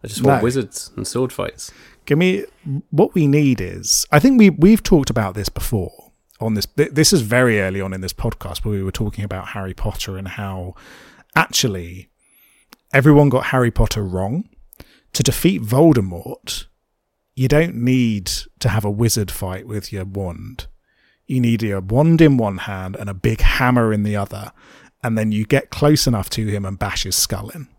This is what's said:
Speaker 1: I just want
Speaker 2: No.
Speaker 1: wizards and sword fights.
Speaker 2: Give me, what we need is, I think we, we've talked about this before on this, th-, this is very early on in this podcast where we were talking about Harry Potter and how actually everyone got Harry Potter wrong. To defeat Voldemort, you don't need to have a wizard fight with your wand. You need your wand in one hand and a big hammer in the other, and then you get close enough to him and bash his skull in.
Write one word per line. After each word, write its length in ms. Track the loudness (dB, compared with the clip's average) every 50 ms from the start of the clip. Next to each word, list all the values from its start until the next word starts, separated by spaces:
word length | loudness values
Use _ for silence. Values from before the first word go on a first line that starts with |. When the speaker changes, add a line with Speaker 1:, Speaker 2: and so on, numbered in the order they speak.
| -12
Speaker 1:
I 20 | -12
just 140 | -6 0
want 160 | 2 2 2 2
Speaker 2:
No. 40 | 0
Speaker 1:
wizards 460 | 0 -2 -2 -6 -6 -10 -16 -16 -14 _
and 100 | -12 -10
sword 260 | -6 -4 -4 -4 -4
fights. 400 | -4 -8 -8 -8 -10 -14 -18 -18 -18 -20 -20 -20 _ _ _
Speaker 2:
Give 100 | -2 0 2
me, 260 | 2 2 0 -2 -6 -10 _ _ _ -8 -8 -8 -8 _
what 240 | 2 2 2 2 2
we 120 | 2 2
need 340 | 4 4 4 4 2 2 0
is, 460 | -4 -8 -10 -10 -4 -2 -2 -2 0 _
I 80 | 2 4
think 180 | 6 6 6 8
we, 100 | 6 6
we've 340 | 6 6 6 6 6 6
talked 280 | 4 4 4 4 4 0
about 240 | -2 -2 -4 -4 -6
this 140 | -6 -8 -6
before 600 | -6 -6 -6 -2 -2 -2 -4 -6 -10 -20 _ _ _ _ _ _ _ _
on 140 | -4 -2 -2
this, 120 | -2 -2
th-, 240 | -4 _ 0 0 0
this 200 | 2 2 4 4
is 80 | 4 2
very 380 | 2 2 2 2 4 4 2 2
early 200 | 0 0 -2 -4
on 120 | -6 -6
in 80 | -8 -8
this 120 | -8 -10
podcast 520 | -8 -4 -6 -6 -6 -6 -10 -12 -10 -6 -6
where 80 | -4 -4
we 80 | -4
were 100 | -4 -6
talking 320 | -4 -4 -6 -6 -4 -6 -8
about 240 | -8 -8 -10 -12 -10
Harry 260 | -10 -10 -10 -10 -8
Potter 420 | -6 -6 -6 -4 -6 -8 -8 -8
and 120 | -10 -10 -10
how 460 | -10 -10 -8 -8 -8 -8 -10 -12 -14 -16 -20 -20 -20 -20 -20 -20 _ _ _ _ _
actually 760 | -2 -2 0 -2 -2 -2 -2 -4 -6 -10 -12 -16 -18 -20 _ _ _ _ _ _ _ _ _ _ _ _ _ -20 _ _ _
everyone 360 | 0 4 6 6 6 8 6 6
got 180 | 2 0 -2
Harry 240 | 0 0 0 0 0
Potter 300 | 2 0 0 0 0 -6 -6
wrong. 440 | -4 -4 -4 -4 -4 -4 -6 -8 _ _ -20 -20 _ -20 _ -20 _ _ _ _ _ -4
To 80 | -2
defeat 400 | 0 0 0 2 2 2 2 0
Voldemort, 1040 | -4 -2 2 4 6 6 6 4 2 -2 -8 -10 -12 -14 -16 -14 _ -12 -12 -12 -12 -16 _ _ _ _ _ _ _ _ _ _ _ _ _
you 140 | -2 0 2
don't 260 | 4 2 2 0 -4
need 540 | -2 0 2 2 2 2 0 0 -4 -6 -6 -8 -8 -10 -14 _ _
to 100 | -2 0
have 160 | 0 0 -2
a 60 | -2
wizard 400 | -2 0 0 0 0 -2 -4 -4
fight 360 | -6 -8 -8 -8 -8 -10 -12
with 260 | -10 -12 -12 -10 -10
your 120 | -10 -10 -10
wand. 640 | -8 -8 -8 -6 -6 -8 -10 -14 -14 -14 -14 -16 -16 -20 _ _ _ _ _ _ _ _ _ _
You 140 | -4 -2 0
need 220 | 2 2 2 0
your 180 | 0 -2 -4 -4
wand 400 | -4 0 2 2 4 4 6 8
in 160 | 8 6 6
one 220 | 4 2 -2 -4 -6
hand 360 | -8 -10 -10 -8 -8 -10 -10
and 120 | -10 -10 -10
a 60 | -10
big 260 | -2 -2 -2 0 4
hammer 520 | 2 2 4 4 2 2 4 4 2 2
in 100 | 2 0
the 140 | 0 -2 -2
other, 360 | -4 -4 -6 -8 -14 -14 -16 _ _ _ -20 -20 -20 -20 _ _ _
and 140 | -4 -2 -2
then 160 | 0 0 0
you 120 | 0 -2 0
get 240 | 2 0 0 0 _
close 360 | -4 0 4 4 4 4 2
enough 220 | 0 0 0 -2 -4
to 160 | -4 -4 -4
him 180 | -4 -4 -4 -4
and 120 | -6 -6 -6
bash 260 | -6 -6 -4 -6 -6
his 120 | -4 -2
skull 320 | -2 -2 -2 -4 -8 -8 -12
in. 180 | -14 -16 -16 _ _